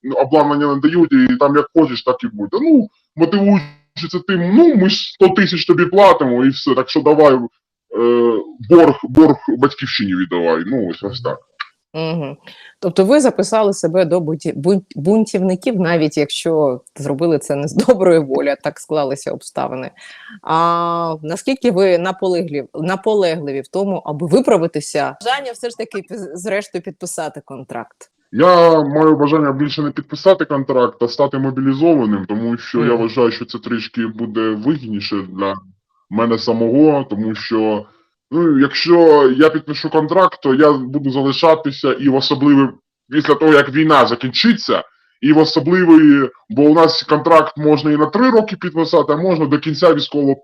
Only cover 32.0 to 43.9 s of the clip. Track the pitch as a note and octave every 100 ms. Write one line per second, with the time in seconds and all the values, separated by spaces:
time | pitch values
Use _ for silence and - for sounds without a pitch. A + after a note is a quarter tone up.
32 | A2+ G2+ F#2 G#2 A#2 A#2 - A#2+ A#2 A#2
33 | A2 A#2+ A#2+ A2+ A#2 A2+ A#2 A#2 A2 -
34 | A2+ A2 A#2 G#2+ A2 G#2+ A#2+ D#3 A#2 G#2
35 | G2+ G2+ F#2 F#2 G2 F#2+ _ _ _ _
36 | _ G#2 A#2 A2+ A#2 A2+ A#2 C3 D3+ C#3+
37 | C3 G#2 A2 G#2+ - A2+ A2 G#2 G#2 _
38 | _ _ _ D#3 E3+ C#3 C#3 - D#3 E3+
39 | E3 D3 C3+ C3 D#3 D#3+ D3 D3 D#3+ D#3+
40 | D#3 F3 F#3 - C#3+ C3 D3+ C#3+ B2+ C#3+
41 | C#3 C3+ C3+ C3 E3 D#3+ D3 C3+ C#3 B2+
42 | C#3 C3 B2+ C#3 C#3+ C#3 C3 - _ _
43 | _ C#3+ D3+ D3 D#3 D3 C#3 C3+ D#3